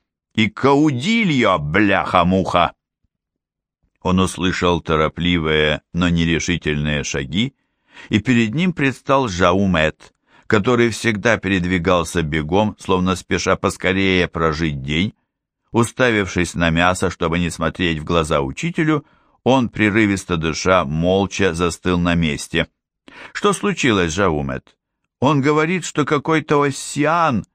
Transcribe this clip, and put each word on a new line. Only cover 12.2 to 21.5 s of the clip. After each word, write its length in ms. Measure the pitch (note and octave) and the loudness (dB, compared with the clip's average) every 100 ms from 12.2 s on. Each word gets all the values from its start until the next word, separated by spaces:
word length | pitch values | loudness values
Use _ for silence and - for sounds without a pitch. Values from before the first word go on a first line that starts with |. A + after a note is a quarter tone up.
бегом, 540 | D#2+ D#2 D2+ F#2 G#2+ - | -2 -2 0 0 0 -2
словно 360 | - F#2 F2+ F#2 | -2 0 0 -2
спеша 420 | - F#2 - F#2 | -2 -4 0 -2
поскорее 720 | G2 - F#2 F#2+ F#2+ F#2 E2+ | -2 -2 -2 0 0 0 0
прожить 520 | E2 D#2+ D2+ E2 C#2+ | -2 -2 0 -4 -4
день. 320 | C2 D2+ G#2 - _ _ _ _ _ | -4 -4 -4 -6 _ _ _ _ _
Уставившись 840 | G#2+ A#2 - B2+ A2 F#2 F#2+ E2+ - | 0 0 0 0 2 -2 -2 -4 0
на 140 | E2+ | 0
мясо, 400 | E2 F2 F#2 F#2 | 2 2 2 -2
чтобы 280 | - E2+ E2+ | -2 -2 0
не 120 | F2 | -2
смотреть 500 | - E2 - F2+ D#2 | -2 -4 -2 -2 -2
в 60 | D2+ | -2
глаза 360 | E2+ D#2 D#2 | 0 0 0
учителю, 640 | C#2 C2+ E3+ E3+ D#3 D3+ - _ _ _ | -2 -6 -6 -2 0 -2 -4 _ _ _
он, 240 | A#2+ C3 A2+ | 2 2 2
прерывисто 720 | - G#2+ G2+ G#2+ G2 - F2 | 0 0 2 2 0 -2 -2
дыша, 480 | D#2+ D2+ F#2+ F#2 C#2+ | -2 -2 2 2 2
молча 680 | D#2 F2 F#2+ G2 - F#2+ | -2 0 0 0 0 -2